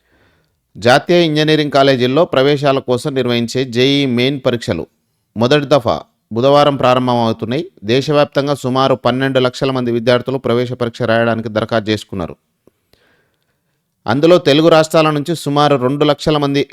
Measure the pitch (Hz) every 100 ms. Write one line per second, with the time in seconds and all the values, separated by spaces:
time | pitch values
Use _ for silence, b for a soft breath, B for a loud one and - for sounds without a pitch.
0 | _ _ _ _ _ _ _ - 110 143
1 | - 175 170 151 151 156 147 139 139 135
2 | 127 135 180 135 135 147 143 135 123 123
3 | 151 131 123 120 117 127 131 117 135 139
4 | 139 120 127 143 131 120 - 87 65 _
5 | _ _ _ 104 123 147 139 143 113 78
6 | - _ _ 110 135 143 147 135 127 127
7 | 127 120 117 110 110 131 - _ 101 131
8 | 135 147 143 - 139 143 127 131 135 127
9 | 120 127 135 131 127 - 135 131 123 117
10 | 113 123 120 131 117 120 123 127 120 -
11 | 117 113 117 113 113 107 110 117 104 110
12 | - 98 80 71 _ _ _ _ _ _
13 | _ _ _ _ _ _ _ _ _ _
14 | - 123 160 175 151 143 165 160 156 165
15 | 156 147 139 160 - 143 147 139 123 143
16 | 151 143 - 151 143 139 -